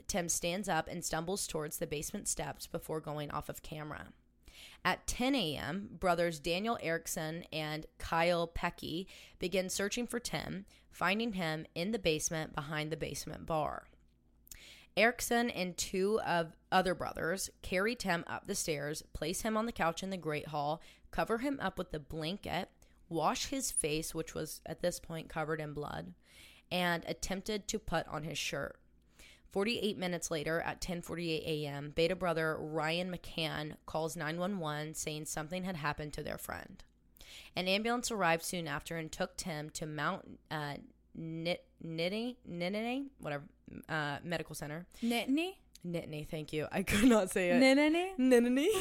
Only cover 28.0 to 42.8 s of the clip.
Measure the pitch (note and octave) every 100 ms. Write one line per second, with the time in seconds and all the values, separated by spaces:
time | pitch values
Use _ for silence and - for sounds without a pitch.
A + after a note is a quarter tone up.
28 | - D3+ D#3 D3 - C#3+ - - - -
29 | _ - - - - F#3+ G#3 A#3+ G#3 F#3
30 | F3+ E3+ - D#3+ D#3 E3 - - - F3
31 | - E3 E3+ D#3 - D3+ D3 C#3+ D3 E3
32 | E3 F3 F3+ D#3+ D#3+ D#3 D#3 D#3 D#3 E3+
33 | F3+ F3 - - D#3 D3 D3+ - - D#3+
34 | D#3+ E3+ D3+ E3+ F#3 G3 D3+ D3 D#3 D#3
35 | D#3+ D3+ D#3 D#3+ D3+ F#3 F#3 E3+ D3+ D3
36 | D3+ D#3 D3 - - E2+ - G3 - _
37 | _ - - - - - F#3 G3+ A3+ B3
38 | - A3 E3+ E3 - F3+ E3 D3 - E3
39 | D#3 - F3+ - F#3 D3+ D#3 - D3+ D3+
40 | D#3 F#3+ - - - D#3 C#3+ - - -
41 | _ - E3 D#3+ E3 F3 - - E3 E3
42 | F3 G#3+ A#3+ A#3+ - F3 F3 G#3